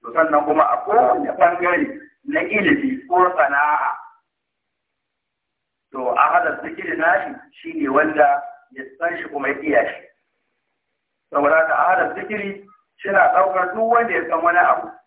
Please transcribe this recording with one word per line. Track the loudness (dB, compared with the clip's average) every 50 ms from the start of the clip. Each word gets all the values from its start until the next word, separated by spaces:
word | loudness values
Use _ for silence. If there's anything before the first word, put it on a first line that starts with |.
To | -16 -4
sannan | -2 0 0 2 2 0 0
kuma | 0 0 2 2
a | 2 0 -4 -2
kowane | 2 2 2 4 4 0 0 -2 -6 0 2
ɓangare | 2 2 2 0 -2 -2 0 0 -2 -4 -6 -14 -18 -20 _ _ _
na | -4 -4 -4
ilimi | -4 -2 -2 -2 2 2 0 0 0 -4 -6 -6 -6
ko | -2 2 2 2 2 2 0
sana'a, | 0 0 2 0 0 0 0 -2 -2 -4 -6 -8 -14 -20 _ _ _ _ _ _ _ _ _ _ _ _ _ _ _ _ _ _ _ _ _ _ _ _ _ _ _ _ _ _ _ _ _ _ _ _
to | -12 -6 -4 -2 2
ahadar | 2 2 4 4 2 2 0 -4 -6
zikiri | -10 -10 -10 -10 -8 -6 -4
nashi | 0 2 2 2 2 -2 -6 -12 -14 -18 _
shi | _ -18 -16 -12 -6
ne | -4 -4 0
wanda | 2 2 2 2 2 4 4 4 4 0 -4 -10 -18 _ _ _
ya | _ -18 -18 -18 -10 _
san | -6 -6 -6 -8
shi | -12 -10
kuma | -10 -6 -4 -4
ya | -6 -4
iya | -4 0 0 0 0 0
shi. | -8 -12 -20 _ _ _ _ _ _ _ _ _ _ _ _ _ _ _ _ _ _ _ _ _ _ _ _ _
Saboda | -4 0 2 4 4
haka | 4 2 2 2 0
ahadar | 2 2 2 0 0 -2 -4
zikiri | -8 -8 -8 -8 -8 -8 -8 -10 -12 -16 _ _ _ _ _ _ _
suna | -8 0 2 4 4 4 4
ɗaukar | 4 2 2 0 -2 -2 -2 -2
duk | -2 0 2
wanda | 2 2 2 0 -2
ya | -4 -2 -2
san | -2 0
wani | 0 2 4 4
abu | 4 4 2 0 -2 -12 -14 -20 _